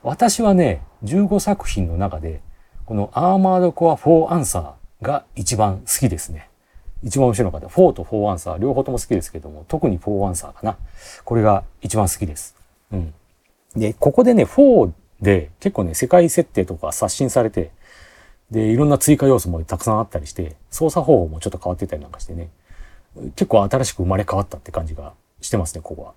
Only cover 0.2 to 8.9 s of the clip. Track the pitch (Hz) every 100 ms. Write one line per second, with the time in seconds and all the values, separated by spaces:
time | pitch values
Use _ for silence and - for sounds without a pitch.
0.2 | 240 - 220 185 147 82 - _ 104 175
1.2 | 202 196 - 202 - 104 87 82 98 78
2.2 | 80 78 - - _ - - 107 101 -
3.2 | 175 190 190 185 180 - 170 151 151 165
4.2 | 160 175 135 90 80 - - _ 120 143
5.2 | _ - 101 101 104 95 - - 135 85
6.2 | - 78 - _ _ - - - 107 135
7.2 | 127 107 101 67 62 - 180 - 85 107
8.2 | 104 87 - 82 123 131 135